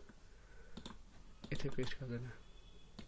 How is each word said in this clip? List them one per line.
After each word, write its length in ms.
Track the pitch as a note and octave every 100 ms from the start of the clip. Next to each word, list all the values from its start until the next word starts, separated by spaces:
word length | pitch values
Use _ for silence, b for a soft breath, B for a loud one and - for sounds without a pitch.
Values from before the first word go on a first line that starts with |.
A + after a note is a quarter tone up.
| B B B B B B B B - - - - - - -
ਇੱਥੇ 160 | C#3+ C#3
paste 260 | - B2+
ਕਰ 120 | - B2+
ਦੇਣਾ। 240 | A#2+ B2 - - - - - - -